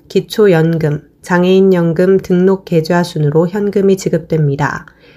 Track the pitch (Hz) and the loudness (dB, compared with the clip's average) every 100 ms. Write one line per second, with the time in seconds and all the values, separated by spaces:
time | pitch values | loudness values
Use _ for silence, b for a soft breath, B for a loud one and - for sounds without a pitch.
0 | - 190 - - 208 165 160 165 156 147 | -6 -6 -4 0 2 2 2 0 -2 -4
1 | - _ - 180 180 190 196 180 170 160 | -8 _ -4 0 2 4 4 2 0 0
2 | 185 190 185 180 185 190 - 170 156 175 | 2 0 0 0 2 0 -2 -2 0 -2
3 | 175 160 147 156 170 214 208 196 196 190 | -2 -2 0 0 0 -2 -4 0 0 0
4 | - 165 165 160 147 139 143 - B B | -2 -4 -2 -2 -2 -2 -4 -6 B B
5 | B | B